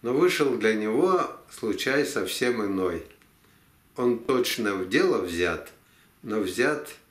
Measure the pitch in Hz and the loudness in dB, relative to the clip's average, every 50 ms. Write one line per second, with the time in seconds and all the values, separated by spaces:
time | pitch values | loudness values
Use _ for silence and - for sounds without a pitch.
0 | - 117 123 143 175 180 175 - 151 135 131 110 104 110 110 107 107 107 110 135 | -2 0 2 4 4 4 4 2 2 2 2 2 2 2 2 2 0 0 2 4
1 | 175 190 185 175 151 - - - - - - - - 110 98 - - 131 135 147 | 4 4 4 2 0 -2 -6 -14 -18 -20 -14 -6 -4 -4 -2 -2 0 0 2 2
2 | 139 - - 110 95 90 - - 127 123 117 110 104 98 98 95 92 90 85 82 | 0 0 -2 -4 -4 -4 -2 -2 0 0 0 0 -2 -2 -2 0 0 -2 -2 -4
3 | - - - _ _ _ _ _ _ _ _ _ _ _ _ _ _ _ _ - | -8 -12 -20 _ _ _ _ _ _ _ _ _ _ _ _ _ _ _ _ 0
4 | 123 123 120 117 - - 131 127 120 - - - 110 104 98 95 92 90 - 147 | 0 0 0 0 -2 -2 0 0 0 0 -2 -2 -2 -2 -2 -4 -4 0 2 2
5 | 190 185 143 110 92 87 85 85 87 87 80 78 - - - _ _ _ _ _ | 4 4 2 0 -2 -4 -2 0 0 0 0 -4 -8 -14 -20 _ _ _ _ _
6 | _ _ _ _ - - 107 110 101 90 90 117 123 147 151 - - - - - | _ _ _ _ -10 -6 -4 -2 -2 -2 0 0 0 0 0 -2 -6 -12 -16 -20
7 | _ _ | _ _